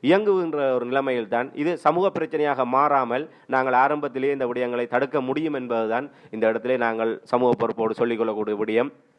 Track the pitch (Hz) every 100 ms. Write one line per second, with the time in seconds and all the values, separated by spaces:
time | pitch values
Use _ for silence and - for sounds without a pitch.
0 | 131 185 214 190 175 147 139 127 120 135
1 | 139 123 107 117 131 - 151 175 147 165
2 | 190 180 160 156 147 135 123 131 147 143
3 | 127 123 - - _ 131 131 127 135 151
4 | 143 127 135 139 127 123 123 120 120 123
5 | 135 147 127 139 160 143 123 117 110 117
6 | 143 - - 113 110 113 120 127 117 113
7 | 113 110 - 123 123 117 117 110 110 110
8 | 120 113 113 107 107 104 107 110 131 -
9 | _